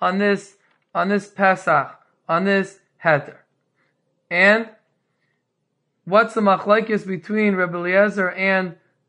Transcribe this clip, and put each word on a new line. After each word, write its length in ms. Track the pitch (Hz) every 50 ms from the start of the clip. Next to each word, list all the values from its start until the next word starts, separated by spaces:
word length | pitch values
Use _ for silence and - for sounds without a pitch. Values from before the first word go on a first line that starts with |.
on 180 | - 180 180 196
this, 380 | 208 208 202 185 - - _ _ _ _ _ _ _ _ -
on 160 | 170 175 190
this 180 | 202 202 202 -
Pesach, 680 | _ - 202 190 185 185 - 185 160 147 135 - - - _ _ _ _ _
on 180 | - 165 170 190
this 360 | 196 196 196 190 196 - _ _ _ _ _ -
heter. 320 | 170 156 143 - - - - _ _ _ _ _ _ _ _ _ _ _ _ _ _ _ _ _ _
And 400 | 175 175 190 202 208 226 226 - - _ _ _ _ _ _ _ _ _ _ _ _ _ _ _ _ _ _ _ _ _ _ _ _ _ _
what's 280 | 165 180 208 233 226 -
the 60 | 226
machlekes 680 | 214 202 190 - - 202 208 220 220 226 214 202 160
between 480 | 190 190 175 - - 208 214 214 208 196
Rebbe 220 | 185 185 175 170
Eliezer 540 | 175 175 175 185 190 208 214 185 208 190 180
and 460 | 180 185 190 196 190 190 185 180 160 - _ _ _ _ _